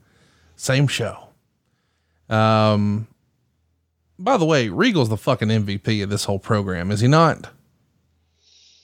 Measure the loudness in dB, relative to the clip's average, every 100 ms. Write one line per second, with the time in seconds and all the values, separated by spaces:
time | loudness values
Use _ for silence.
0 | _ _ _ _ _ -10 -2 0 0 -2
1 | -6 -10 -20 _ _ _ _ _ _ _
2 | _ _ -4 0 2 4 2 2 0 -4
3 | -6 _ _ _ _ _ _ _ _ _
4 | _ -8 -2 0 2 2 0 0 0 2
5 | 0 -2 -2 -2 0 0 -2 -4 -4 -4
6 | -2 -4 -4 -6 -2 -2 -2 -4 -4 0
7 | 2 4 4 0 -10 -20 _ _ _ _
8 | _ _ _ _ _ _ _ _